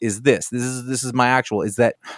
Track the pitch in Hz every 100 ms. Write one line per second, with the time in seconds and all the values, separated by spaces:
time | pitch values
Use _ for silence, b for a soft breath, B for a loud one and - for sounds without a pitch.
0 | 117 101 131 107 - 123 123 127 123 131
1 | 127 123 123 131 123 107 95 101 117 -
2 | B